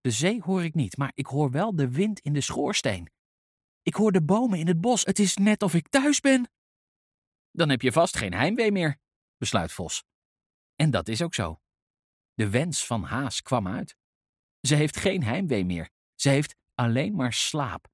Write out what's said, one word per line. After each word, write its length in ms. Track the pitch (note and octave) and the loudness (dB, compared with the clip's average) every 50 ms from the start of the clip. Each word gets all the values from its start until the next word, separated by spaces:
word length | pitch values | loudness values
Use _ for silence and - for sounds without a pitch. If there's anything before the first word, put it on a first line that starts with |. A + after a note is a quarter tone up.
"De 100 | _ B2+ | _ -2
zee 320 | A2+ A2 C#3+ F#3 A3+ A#3+ | -2 0 0 0 0 -2
hoor 220 | - E3+ F#3+ F#3 E3+ | -2 -2 -2 -2 -2
ik 100 | E3 D#3 | -2 -2
niet, 220 | E3 C3+ G2+ - | -2 -2 -2 -2
maar 160 | - C#3 C#3 - | -4 -4 -4 -4
ik 120 | - C#3 | -8 -8
hoor 240 | - C3 C#3+ D3+ C3+ | -4 -2 -2 -2 0
wel 240 | B2 D3+ G3 A3+ G3+ | 0 0 -2 -2 0
de 160 | D#3 C#3+ B2+ | 0 0 0
wind 300 | B2 C#3+ G3 G#3+ G#3 - | 0 0 0 0 -2 -6
in 120 | _ D3 | _ -2
de 80 | D3 C#3+ | -2 -2
schoorsteen. 720 | - - - A#3 - - G#3 - - C3 G2+ F2+ E2+ - _ _ _ _ _ _ _ _ _ _ _ _ _ _ | -2 -4 -4 -4 -2 -2 -2 -2 -2 -2 -4 -4 -8 -14 _ _ _ _ _ _ _ _ _ _ _ _ _ _
Ik 120 | _ - - | _ -4 0
hoor 180 | - G#3 G#3+ | 2 2 4
de 100 | F#3 F#3 | 4 4
bomen 360 | D#3 C#3+ F#3+ A3 B3+ B3 F#3+ D#3+ | 4 4 2 2 2 0 0 0
in 80 | D#3+ | 2
het 140 | E3+ F3+ E3 | 0 0 2
bos. 240 | E3+ A#3+ B3 - - | 2 2 2 2 0
Het 140 | - G3 - | 0 2 2
is 180 | G#3 F#3 - | 2 2 2
net 260 | - G3 G#3+ G#3+ - | 2 2 2 2 2
of 120 | G#3+ F#3 - | 0 2 2
ik 140 | E3+ - _ | 0 0 _
thuis 320 | - C4+ C4+ D4 C#4+ - | 0 2 4 4 2 4
ben." 300 | - C#4 C4 C4 B3 - _ _ _ _ _ _ _ _ _ _ _ _ _ _ _ _ _ _ _ _ | 4 4 4 4 2 -2 _ _ _ _ _ _ _ _ _ _ _ _ _ _ _ _ _ _ _ _
"Dan 180 | _ - E3+ D3 | _ 0 2 2
heb 140 | C3+ A#2+ | 2 2
je 100 | A#2+ B2+ | 2 2
vast 240 | A2+ D#3+ E3+ F3+ - | 4 4 2 2 2
geen 180 | - A#2+ G2 F2+ | -4 -4 -4 0
heimwee 380 | F#2+ B2 E3+ A3 B3 A#3 G#3+ | 0 0 2 2 0 0 0
meer," 280 | G#3 F#3+ E3+ D3+ C#3 _ _ _ _ _ _ _ _ | 2 2 0 0 -2 _ _ _ _ _ _ _ _
besluit 360 | _ A#2+ - - G#2 E2+ D#2+ | _ -6 -2 0 -2 -2 -2
Vos. 320 | - - F2+ D#2+ - - - _ _ _ _ _ _ _ _ _ _ _ _ _ _ | -6 -8 -8 -6 -8 -10 -10 _ _ _ _ _ _ _ _ _ _ _ _ _ _
En 160 | _ D3+ D#3 | _ 0 2
dat 180 | A#2 F#2+ E2+ - | 2 0 -2 -2
is 140 | A2+ A2 | -4 -4
ook 120 | E3+ E3+ - | -4 -4 -2
zo. 260 | - G2+ E2 D#2+ - _ _ _ _ _ _ _ _ _ _ _ _ _ _ | -4 -4 -4 -6 -10 _ _ _ _ _ _ _ _ _ _ _ _ _ _
De 180 | _ - A2 G#2 | _ -2 -2 2
wens 360 | G2 A#2+ D#3 F3+ D3+ - - | 2 0 0 0 -4 -6 -4
van 160 | - A#2+ A2 | -4 -4 -4
Haas 400 | E2+ - - B2 C#3+ B2 - - | -4 -4 -4 -4 -4 -4 -6 -8
kwam 260 | - - C3 A#2+ G2+ F#2 | -4 -2 -2 -2 0 -2
uit. 280 | G#2 G2+ - - - _ _ _ _ _ _ _ _ _ _ _ _ _ | -6 -6 -8 -10 -14 _ _ _ _ _ _ _ _ _ _ _ _ _
Ze 140 | - B2+ D3+ | -2 2 2
heeft 220 | D3 D3+ D3+ - | 2 2 0 -2
geen 260 | - - G3 F#3 F#3 | -2 -2 0 0 0
heimwee 420 | C#3 G#2+ A#2+ F3+ G3 E3 C3 G2+ F#2 | -2 -2 -2 -2 -2 0 0 0 0
meer. 260 | F2+ F2+ E2+ D#2+ - _ _ _ _ _ | 0 -2 -4 -6 -10 _ _ _ _ _
Ze 140 | - - C#3+ | -2 2 2
heeft 280 | C#3 C#3 D3+ - - _ _ _ _ | 2 2 0 -2 -8 _ _ _ _
alleen 400 | - B2 A#2 A2+ B2+ D#3 G3+ G#3+ | -2 0 0 0 0 -2 -2 -2
maar 180 | F3 B2+ B2 | -2 -2 -2
slaap. 600 | A2 - - - - D#3 C#3 A#2+ - F2 _ - | -2 -2 -4 -2 -2 -4 -4 -4 -8 -12 _ -20